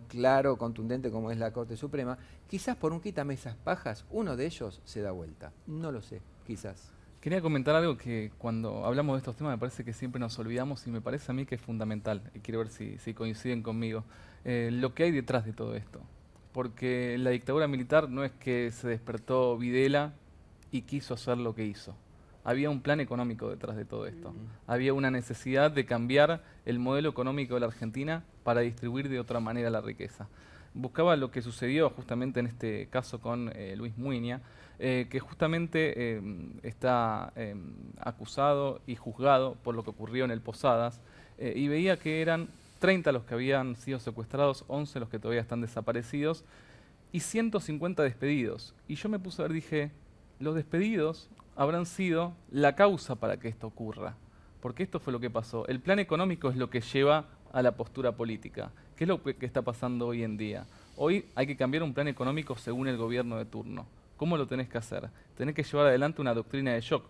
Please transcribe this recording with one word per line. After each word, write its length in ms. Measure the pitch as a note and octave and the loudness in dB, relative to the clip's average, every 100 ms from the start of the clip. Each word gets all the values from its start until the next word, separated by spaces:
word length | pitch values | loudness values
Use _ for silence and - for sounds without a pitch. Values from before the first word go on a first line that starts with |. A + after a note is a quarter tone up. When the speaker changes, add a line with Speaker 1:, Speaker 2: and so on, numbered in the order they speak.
| A#2+ | -6
Speaker 1:
claro, 500 | A#2+ B2+ C3+ C#3 A#2 | 2 6 6 6 2
contundente 540 | A#2 A2+ A2+ B2+ B2+ | -2 -2 -2 -2 -2
como 180 | A2 A2 | -2 -2
es 80 | A2+ | -2
la 140 | A2+ | -2
Corte 240 | A#2+ A#2 A2+ | -4 -6 -8
Suprema, 420 | D3 C#3+ B2 B2+ - - - | -6 -4 -4 -6 -12 -20 -10
quizás 300 | F#3+ - A#3+ | -6 -4 -2
por 160 | D#3 | -2
un 80 | E3 | -2
quítame 320 | G#3 D#3+ C#3+ | -4 -4 -4
esas 220 | C3+ B2+ A2+ | -4 -8 -6
pajas, 500 | - F3+ B2 G#2+ - | -2 -2 -2 -8 -6
uno 260 | A3 G3+ B2 | -4 -2 -2
de 80 | D#3 | -4
ellos 360 | E3+ A2 - - | -4 -8 -10 -12
se 160 | A2+ | -6
da 100 | G2+ | -4
vuelta. 400 | F#2 D#2+ D2+ D2+ - - | -6 -10 -14 -16 -16 -12
No 240 | D#3 E3 | -8 -6
lo 100 | B2 | -8
sé, 200 | - G2+ - - - | -10 -14 -16 -18 -12
quizás. 460 | G#2+ G2+ F#2 - - - - | -10 -10 -14 -18 -20 -20 -10
Speaker 2:
Quería 220 | D#3 F#3 | -2 0
comentar 340 | D#3+ C#3+ C3 D#3 | 2 2 4 4
algo 220 | E3 B2 | 4 0
que 340 | B2 A#2 G#2+ - | -4 -4 -4 -6
cuando 480 | A#2 A2+ A2+ G#2+ G2+ | -4 -2 -2 -2 0
hablamos 300 | C3 D3 C3+ | 2 2 0
de 20 | |
estos 180 | C3 A2+ | -2 -6
temas 180 | D3 | -4
me 40 | A#2 | -4
parece 260 | B2 - | -4 -6
que 100 | A#2 | -8
siempre 260 | A2+ B2+ B2 | -8 -6 -4
nos 180 | A#2 A#2 | -4 -4
olvidamos 480 | A2+ A#2+ C3+ B2+ A#2+ | -4 -2 -2 -4 -6
y 60 | |
me 100 | A2+ | -6
parece 300 | A#2+ C#3 - | -4 -4 -4
a 20 | |
mí 140 | B2+ C3+ | -4 -4
que 80 | A#2+ | -6
es 60 | |
fundamental, 600 | - A2+ G#2+ G#2+ G#2+ G2+ G#2+ G#2+ | -6 -4 -2 -2 -2 -4 -6 -12
y 40 | |
quiero 200 | G#2+ A2+ | -6 -4
ver 100 | A2 | -4
si, 300 | - G#2 G2+ | -6 -10 -8
si 160 | - A2 | -10 -6
coinciden 480 | A2+ G#2+ B2 A#2+ | -4 -4 -4 -2
conmigo, 400 | A2+ A2+ A2+ A2 G#2+ - - - | -2 -2 -2 -4 -8 -14 -20 -8
eh, 260 | B2 A#2+ A#2 | -2 0 0
lo 220 | B2 B2+ | 0 0
que 120 | - E3+ | 2 4
hay 60 | |
detrás 320 | D3 B2 B2 | 4 2 0
de 80 | A2 | 0
todo 240 | G#2+ A2+ A2+ | -4 -6 -6
esto. 260 | A2 - - - - - - | -8 -14 -18 -20 -20 -20 -8
Porque 640 | C3 B2 A#2 B2+ B2+ B2 B2 | -4 -4 -2 -2 0 0 0
la 140 | B2+ | 2
dictadura 360 | B2 B2+ C#3+ D3+ | 2 2 2 2
militar 440 | C3 B2 D#3 D3+ | 0 4 4 4
no 120 | B2+ | 0
es 80 | C3+ | -4
que 380 | - C3 A#2+ A#2+ | -4 -2 0 0
se 160 | A#2 A#2+ | -4 -2
despertó 680 | A2+ A#2+ A2+ - B2+ B2 A#2 | -2 -4 -6 0 4 4 2
Videla 560 | A#2+ B2 C3+ C#3+ D3+ D3 - - - - - | 2 4 6 4 2 -4 -20 -20 -20 -20 -8
y 120 | C3 | -6
quiso 320 | - C#3 - A#2+ | -4 -6 -4 -4
hacer 240 | C3 A#2+ | -2 0
lo 160 | A#2 A2+ | 0 -2
que 100 | G#2+ | -4
hizo. 300 | G2+ - G2 - - - - | -6 -12 -18 -20 -20 -20 -6
Había 260 | - B2+ D3 | 0 2 2
un 120 | C#3 | 0
plan 180 | C#3+ D3 | 2 2
económico 500 | B2+ B2 B2 A#2 A2 | 0 -2 -2 -2 -6
detrás 260 | - - G#2+ | -6 -6 -6
de 100 | A2 | -6
todo 200 | A2 G#2 | -6 -8
esto. 240 | A2 - | -10 -12
Speaker 3:
Ujú. 80 | A2 A2 - - | -12 -12 -12 -2
Speaker 2:
Había 260 | B2 C3 | 2 2
una 160 | C#3 C3+ | 4 2
necesidad 600 | B2+ A2+ A2+ C3 C3+ D3+ | 2 -2 -6 2 6 6
de 160 | C#3+ A#2 | 4 2
cambiar 560 | A#2+ A#2+ C#3 D3+ E3 - - | 0 4 6 6 4 -6 -8
el 140 | - B2 | -2 0
modelo 320 | B2 C#3 D#3 | 2 2 0
económico 460 | A#2+ B2+ C#3+ B2+ B2 | 0 -2 -2 -2 0
de 60 | |
la 40 | A#2 | 0
Argentina 580 | A2+ A2+ B2+ C#3+ E3 - - | -2 -6 -4 -2 -4 -8 -4
para 180 | - A#2 | 2 4
distribuir 480 | A#2+ A#2 A#2+ B2+ C#3 | 2 -2 -4 -2 -2
de 100 | C3 | -4
otra 200 | A2+ A#2+ | -2 -2
manera 320 | A2 A#2+ A#2 | -2 -2 0
la 100 | A2 | 0
riqueza. 460 | G#2+ G#2+ G2 - G2+ - - - - - | -2 -8 -10 -10 -14 -16 -20 -20 -14 -8
Buscaba 400 | B2+ - F3 D#3 | -4 4 6 6
lo 160 | B2+ | 2
que 100 | B2+ | -2
sucedió 480 | A#2+ A2+ B2 D3 D3+ | -6 -4 0 4 4
justamente 500 | - A#2 A#2+ B2+ B2 | 2 -4 -2 0 0
en 60 | A#2+ | -2
este 420 | A#2+ A2+ G#2 G2+ | -2 -4 -4 -2
caso 280 | B2+ - A2+ | -4 -4 -6
con, 320 | A#2 A#2+ A#2 - | -6 -4 -6 -8
eh, 200 | G2 G#2 | -8 -8
Luis 220 | A#2 A2 | -8 -6
Muiña, 440 | C3+ B2 A#2+ B2 - - - - | -4 -2 -4 -6 -10 -20 -20 -4
eh, 300 | C3 B2+ A#2+ | 0 0 0
que 120 | C3+ | -4
justamente, 720 | - - D#3+ E3 E3 D#3+ D#3+ A#2 | -6 -2 0 2 0 0 0 0
eh, 260 | A#2+ A2 G2 F2+ C#2+ - | -2 -2 -6 -8 -10 -10
está, 720 | A#2 - B2+ B2 A2+ G#2 - - | -12 -2 2 4 2 0 -4 -8
eh, 180 | A2 G2+ C#2+ - A#1+ - | -8 -8 -12 -14 -14 -8
acusado 840 | - A#2 A2+ - C#3+ C#3+ C#3 - - | -8 -8 -6 2 4 4 2 -4 -8
y 100 | A#2 | -8
juzgado 580 | A#2+ A2 C3+ C3 C3 A#2+ | -8 2 6 6 6 -2
por 100 | B2 | -4
lo 100 | A2+ A2 | -4 -6
que 40 | |
ocurrió 360 | - G#2+ B2 B2 | -8 -4 0 0
en 60 | |
el 100 | A#2 | -2
Posadas, 580 | A#2 A2 C#3 A2+ A#2+ - - - - - | -6 2 4 6 2 -4 -16 -20 -20 -6
eh, 160 | B2+ A2 | -4 0
y 140 | C#3+ | 2
veía 280 | D3+ F#3 F3 | 4 4 2
que 240 | D#3 D#3 | 0 0
eran 280 | D#3+ E3 E3 - - - | 2 2 -2 -12 -20 2
treinta 360 | F3+ F#3+ D#3 | 4 6 4
los 100 | B2+ | 2
que 100 | A2+ | 0
habían 440 | B2+ C3 C3+ C3 A#2 | -2 2 2 2 -4
sido 220 | - C3 | -4 -4
secuestrados, 640 | A#2 A2+ A2 C3+ C#3+ C3 - | -6 -8 -4 2 2 2 -4
once 320 | C#3+ D3 C3+ | -4 -4 -6
los 80 | A#2 | -6
que 100 | A2 | -4
todavía 220 | A2+ A#2 | 0 0
están 220 | A2+ A#2+ | 0 -2
desaparecidos, 800 | A#2 A#2 A2 A#2+ A#2 D3 D3+ E3 - - - - - - - | -4 -2 -2 -2 -2 -2 0 -2 -8 -20 -20 -20 -20 -20 -8
y 80 | F3 | -4
ciento 400 | - A3+ A3+ G#3 | -2 0 0 0
cincuenta 420 | D#3 D3+ E3+ F3+ | -2 -2 0 2
despedidos. 720 | C#3+ A#2 C#3 D3 A2+ - - - - | 2 2 2 2 0 -4 -10 -16 -10
Y 60 | D3 | -4
yo 120 | G#3+ | -2
me 100 | G#3 | -2
puse 240 | F#3 F3+ | -4 -4
a 20 | |
ver, 100 | E3+ | -2
dije, 380 | D#3+ - D#3 D3 - - - - - | -2 0 0 0 -6 -20 -20 -20 -6
los 160 | D#3 D#3+ | -2 -2
despedidos 720 | - E3 G#3 G#3 D#3 E3 - - - - | 0 0 2 2 2 -2 -12 -20 -10 0
habrán 300 | C#3+ E3+ F3 | 2 2 -2
sido 480 | - F#3 D#3+ F3 F3 - | 0 2 2 0 -4 -4
la 240 | C3+ C#3+ C#3 | 6 6 8
causa 400 | G3+ F3+ - A2+ | 8 6 -2 -2
para 220 | A2 G2+ | 0 -2
que 100 | A#2 | -4
esto 200 | A2 A2 | -6 -8
ocurra, 500 | - A2 G2+ F#2 A2 - - - - | -6 -8 -6 -8 -10 -18 -20 -20 -10
porque 240 | B2 A#2+ | -8 -4
esto 160 | F#3 D#3+ | -4 -4
fue 140 | - | -2
lo 80 | B2 | -2
que 80 | B2 | -2
pasó. 360 | A2 A2+ A2+ - | -2 -2 -4 -2
El 120 | B2+ | -2
plan 200 | E3+ G3+ | 2 2
económico 500 | F#3+ D#3 F#3+ E3+ C3+ | 2 0 0 0 0
es 80 | B2+ | 0
lo 120 | A#2+ | 0
que 120 | B2 | -2
lleva 480 | A2+ C3+ C#3+ D3+ D3 - - | 0 4 6 6 2 -12 -4
a 80 | C3 | 2
la 160 | B2 - | 4 2
postura 340 | A#2 - B2 A#2 | -4 -2 -2 0
política, 540 | A2+ G#2+ - - G2+ - - - | -4 -6 -8 -10 -10 -12 -20 -2
que 80 | E3+ | 0
es 20 | |
lo 160 | F3+ | 2
que, 140 | C#3 C3 | 0 -4
que 80 | B2 | -2
está 160 | C3+ | 0
pasando 460 | A#2+ A#2 B2+ B2 A#2+ | -2 -2 -2 0 0
hoy 160 | A#2+ | 0
en 120 | A2+ G#2+ | -2 -2
día. 300 | G#2+ G2+ - - - - | -4 -6 -10 -18 -18 0
Hoy 300 | D3+ G3 - - | 2 2 0 0
hay 120 | C3+ | 0
que 80 | C#3 | 2
cambiar 280 | B2+ D3+ | 0 2
un 100 | D#3+ | 0
plan 160 | B2+ D3 | 0 0
económico 480 | C3+ B2+ D3+ D3 A2+ | 0 0 0 -4 -6
según 320 | - B2 C3+ | -4 -2 0
el 80 | A#2+ | 0
gobierno 400 | A#2 A#2+ A#2+ A2+ | 0 0 0 -4
de 80 | A2 | -6
turno. 420 | A2 A2 G2 - - - - | -8 -8 -10 -12 -18 -20 -4
¿Cómo 200 | D#3+ E3 | 0 2
lo 100 | C3 | 2
tenés 220 | C3 B2 | -2 -2
que 80 | A#2 | -4
hacer? 320 | A2+ F#2+ A2 - - - | -4 -6 -8 -12 -16 -4
Tenés 200 | C3 D3+ | -2 0
que 80 | |
llevar 240 | C#3+ D3 D3 | 0 6 8
adelante 340 | B2+ C#3+ D#3 | 8 4 2
una 120 | C3+ | 0
doctrina 380 | A#2 - C#3 C3+ | 0 0 0 2
de 80 | A#2 | 0
shock, 260 | A#2 D3 | 0 -2